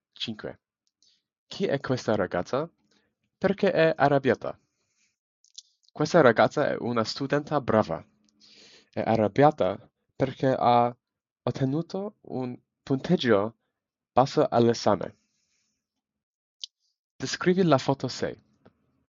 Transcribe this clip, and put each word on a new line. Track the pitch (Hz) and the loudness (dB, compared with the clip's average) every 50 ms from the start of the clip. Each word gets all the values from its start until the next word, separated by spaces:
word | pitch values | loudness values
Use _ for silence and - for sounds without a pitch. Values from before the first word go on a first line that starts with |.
| _ _ | _ _
cinque. | _ - - 120 107 - - - - - _ _ _ _ _ _ _ _ _ _ _ _ _ _ _ _ _ | _ -12 -10 -10 -10 -10 -12 -14 -14 -16 _ _ _ _ _ _ _ _ _ _ _ _ _ _ _ _ _
Chi | - - - 196 | -16 -8 -6 -4
è | - 139 139 | -2 -2 -4
questa | - - 127 - - 120 107 | -2 -4 -4 -4 -2 -2 -2
ragazza? | 98 92 90 - 87 90 - 123 135 160 170 _ _ _ _ _ _ _ _ _ _ _ _ _ | 0 -2 -2 -4 -6 -4 -4 -4 -4 -4 -6 _ _ _ _ _ _ _ _ _ _ _ _ _
Perché | _ - 190 196 - 202 190 | _ -2 -2 0 0 0 2
è | - 160 160 160 - | 2 4 2 2 2
arrabbiata? | - 135 143 143 139 131 123 101 - - - - _ _ _ _ _ _ _ _ _ _ _ _ _ _ _ _ _ _ _ _ - - _ _ _ _ _ | 2 2 2 2 2 2 0 0 0 -2 -8 -10 _ _ _ _ _ _ _ _ _ _ _ _ _ _ _ _ _ _ _ _ -20 -20 _ _ _ _ _
Questa | - - 151 151 - 170 | -6 -6 -2 2 4 6
ragazza | 139 120 110 - 113 127 - 151 135 - | 6 6 6 6 4 2 2 0 -2 -2
è | - - | -2 -4
una | - 117 120 113 110 | -6 -4 -2 -2 -4
studenta | - - - 139 135 143 147 147 - 156 143 | -4 -6 -8 -6 -4 -4 -4 -4 -4 -4 -4
brava. | 120 113 110 107 98 87 80 78 - _ _ _ _ _ _ _ _ _ _ - - - - - _ _ | -2 2 2 2 2 0 -4 -10 -10 _ _ _ _ _ _ _ _ _ _ -20 -20 -20 -20 -20 _ _
È | - 110 | -8 -4
arrabbiata | - 110 110 110 107 101 101 131 139 151 151 - 92 92 101 113 - _ _ _ _ _ _ | -2 0 0 2 0 0 2 4 4 4 4 2 -2 -2 -2 -6 -12 _ _ _ _ _ _
perché | - 139 131 - - 139 131 127 | -6 -4 -4 -4 -2 -2 -2 0
ha | - - 120 120 120 120 120 123 - _ _ _ _ _ _ _ _ _ | 2 2 2 4 4 2 0 -2 -8 _ _ _ _ _ _ _ _ _
ottenuto | 127 - - 139 131 139 165 170 - - 190 202 214 - _ | -6 -4 -2 -2 -2 -2 -4 -6 -6 -8 -10 -10 -10 -14 _
un | _ - - 127 127 123 123 - _ _ _ _ _ | _ -12 -8 -8 -8 -8 -10 -14 _ _ _ _ _
punteggio | - 139 131 - - 180 175 139 120 107 98 104 113 - _ _ _ _ _ _ _ _ _ _ _ | -4 -4 -2 0 0 -2 0 2 2 2 2 0 -2 -6 _ _ _ _ _ _ _ _ _ _ _
basso | _ 120 135 - - 151 139 | _ 0 0 2 2 0 0
all'esame. | - - 120 117 117 113 - - 110 101 85 - - - _ _ _ _ _ _ _ _ _ _ _ _ _ _ _ _ _ _ _ _ _ _ _ _ _ _ _ _ _ - - _ _ _ _ _ _ _ _ _ | 2 2 4 4 4 2 0 0 0 0 0 -2 -8 -14 _ _ _ _ _ _ _ _ _ _ _ _ _ _ _ _ _ _ _ _ _ _ _ _ _ _ _ _ _ -20 -20 _ _ _ _ _ _ _ _ _
Descrivi | - 135 - - - - 180 180 190 185 | -12 -10 -10 -8 -2 0 0 2 2 4
la | 160 143 | 4 2
foto | 127 - - 135 - - | 2 2 -2 -4 -4 -6
sei. | 123 - - 98 76 - - _ _ _ _ _ _ _ _ _ _ _ _ _ _ _ | -10 -8 -8 -8 -8 -8 -12 _ _ _ _ _ _ _ _ _ _ _ _ _ _ _